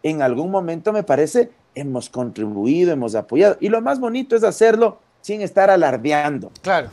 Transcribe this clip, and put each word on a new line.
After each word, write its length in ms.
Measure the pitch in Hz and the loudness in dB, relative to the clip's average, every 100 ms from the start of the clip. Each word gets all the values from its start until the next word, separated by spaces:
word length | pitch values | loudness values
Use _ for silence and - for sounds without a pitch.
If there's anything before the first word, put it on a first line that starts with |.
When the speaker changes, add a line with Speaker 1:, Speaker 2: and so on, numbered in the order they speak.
Speaker 1:
en 180 | 151 156 | -4 -2
algún 300 | 131 123 175 | -2 -2 -2
momento, 400 | 196 170 165 214 | -4 -4 -4 -2
me 120 | 214 | -4
parece, 480 | - 135 156 240 240 _ _ - | 0 0 2 0 0 _ _ -12
hemos 340 | 143 127 - | -8 -8 -8
contribuido, 800 | 123 120 101 107 101 110 165 180 | -8 -8 -6 -6 -2 0 2 2
hemos 240 | 147 117 107 | 0 -2 -4
apoyado. 400 | 104 135 202 185 | -2 4 4 2
Y 100 | 202 | 0
lo 100 | 226 | 0
más 180 | 233 269 | -2 -2
bonito 360 | 240 240 262 226 | -4 -6 -2 2
es 80 | |
hacerlo 560 | 214 - 226 220 233 - _ _ | 2 4 4 4 2 0 _ _
sin 200 | - 214 | -10 -8
estar 280 | 196 - 196 | -2 2 4
alardeando, 800 | 190 151 127 127 147 147 139 98 - | 4 2 0 0 0 -2 -4 -10 -12
Speaker 2:
Claro. 280 | 185 175 127 | -2 -2 -2